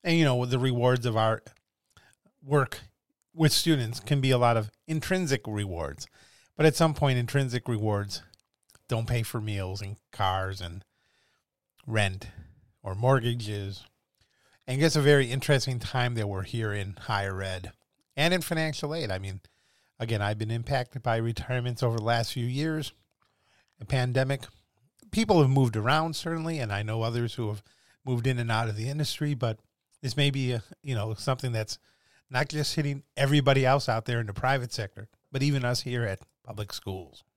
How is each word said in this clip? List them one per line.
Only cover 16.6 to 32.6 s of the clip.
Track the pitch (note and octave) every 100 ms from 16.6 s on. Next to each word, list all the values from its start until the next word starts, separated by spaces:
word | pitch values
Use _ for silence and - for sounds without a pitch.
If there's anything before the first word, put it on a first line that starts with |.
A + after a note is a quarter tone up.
| A2
in | G#2 G2+ F#2+
higher | - G#2 G2 F#2+
ed | F#2+ F#2 F#2+ - _ _ _ -
and | D#3+
in | F3+
financial | D#3 E3 D#3+ C#3+ D3 E3
aid. | B2
I | F#2+
mean, | F#2+ F#2+ _ _ _ _ _ _
again, | A#2+ A2
I've | G2+ G#2+
been | A2
impacted | A#2 A#2 C#3 B2 C3+
by | - A2+
retirements | A#2 A2+ - B2+ B2 A#2+
over | B2 A2+
the |
last | A2 A#2 A#2
few | - A#2+
years, | C3 D#3 D#3 D3 _ _ _ _ _ _ _ _ _
the | A#2
pandemic. | C3+ B2 B2 C3+ C#3 - _ _ _ _ _ -
People | - A3 F#3
have | C3+
moved | C3+ B2+ G#2+
around, | A2 D3+ E3 D#3
certainly, | E3+ E3 D#3+ D#3+
and | A#2
I | G2+
know | A2 A2
others | A2+ A#2+ A#2+ -
who | A2
have | G#2 _ _ _ _
moved | C3 A#2+ B2
in | B2
and | A#2
out | A2+ A#2
of | G#2+
the | A#2
industry, | D3 D3 - D3 C#3
but | A#2+ A2 _ _ _ _
this | C3+ D3
may | C#3+
be, | C#3 B2+
a, | A#2+ - -
you | C#3 A#2+
know, | G#2+
something | G#2+ - C3 C3
that's | A2+ A2 - _ _ _ _ _
not | B2 C#3
just | D3+